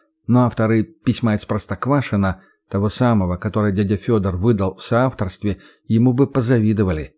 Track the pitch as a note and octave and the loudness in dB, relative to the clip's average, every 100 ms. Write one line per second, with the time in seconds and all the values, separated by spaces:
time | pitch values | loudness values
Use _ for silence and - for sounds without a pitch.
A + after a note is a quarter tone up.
0 | _ _ - A#2+ B2 - A2+ A2+ G#2 - | _ _ 0 2 2 0 0 0 -2 -4
1 | - A2+ A#2 G#2 - G#2 - F#2+ B2 C#3+ | -4 -2 0 -2 -2 -6 -6 -8 -2 -2
2 | - G2+ G2 F2+ _ _ _ G2+ G#2 - | 0 0 0 -4 _ _ _ -2 -2 0
3 | B2 A2 F2+ F2 G#2+ G#2+ G#2 F#2+ G2+ G#2 | 2 2 0 -2 -4 -2 0 0 0 -2
4 | - A2+ G2 F2+ A2 G#2+ F#2+ - - A#2+ | 0 0 0 0 0 2 -2 -4 -2 0
5 | C3 - F#2+ - G#2 F#2 - _ - A2 | 0 -2 -6 -4 -6 -6 -10 _ -2 2
6 | B2+ B2 C#3 C3+ A#2 B2 G#2+ G#2+ F#2+ D#2 | 4 4 2 0 0 2 2 2 0 -2
7 | - | -6